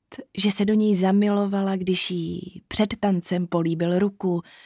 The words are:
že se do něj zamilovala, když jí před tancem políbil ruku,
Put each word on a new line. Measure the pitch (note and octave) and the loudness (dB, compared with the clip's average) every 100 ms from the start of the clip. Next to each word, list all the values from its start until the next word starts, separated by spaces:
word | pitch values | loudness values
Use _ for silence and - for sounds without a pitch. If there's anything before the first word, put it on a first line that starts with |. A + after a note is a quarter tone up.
| _ - - - | _ -20 -12 -2
že | G3+ | 0
se | G3 G3+ | 2 2
do | |
něj | A3 G#3+ F#3+ | 2 4 2
zamilovala, | F#3+ G3+ G#3 G3+ G3+ G3 G3 F#3+ | 4 4 4 2 0 0 -2 -2
když | F#3 F3+ - | -2 -2 -2
jí | F3+ E3 E3+ F#3 - - | -4 -6 -8 -10 -16 -6
před | - G#3 G#3+ | -2 -2 0
tancem | G3+ F#3 - F3+ E3+ | 0 0 0 -2 0
políbil | F3 E3 E3 E3+ F3+ | 0 0 0 0 2
ruku, | G3+ G3+ F#3+ F3 - - | 0 0 -2 -2 -4 -16